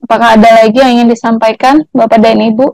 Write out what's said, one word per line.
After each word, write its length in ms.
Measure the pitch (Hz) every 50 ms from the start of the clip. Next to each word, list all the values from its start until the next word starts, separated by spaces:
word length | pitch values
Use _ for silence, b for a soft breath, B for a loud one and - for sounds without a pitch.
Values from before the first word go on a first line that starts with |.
| -
Apakah 320 | 233 226 220 226 233 226 220
ada 240 | 214 233 226 226 220
lagi 160 | 220 214 254
yang 220 | 269 262 240 240
ingin 100 | 240 233
disampaikan, 680 | 240 226 - 233 226 226 220 220 220 - - 262 277 311 302 _
Bapak 320 | _ 262 226 226 226 226 214
dan 160 | 226 226 214
Ibu? 280 | 214 226 220 220 262 285